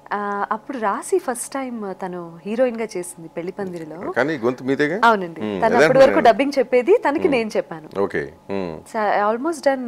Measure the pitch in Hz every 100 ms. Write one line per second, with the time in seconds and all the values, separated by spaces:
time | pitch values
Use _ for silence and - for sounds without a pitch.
0 | - 202 202 202 202 214 - 269 214 226
1 | 339 370 277 240 - 269 262 233 202 185
2 | 185 180 170 170 190 226 254 226 214 180
3 | 175 - 165 - 170 190 190 175 156 160
4 | 254 370 139 156 113 127 131 135 147 185
5 | 233 214 175 165 214 196 226 240 285 262
6 | - - 233 214 277 277 240 254 240 466
7 | 320 285 339 262 220 208 175 165 156 -
8 | 98 85 71 - - 98 90 78 - 226
9 | 208 180 208 226 294 320 269 269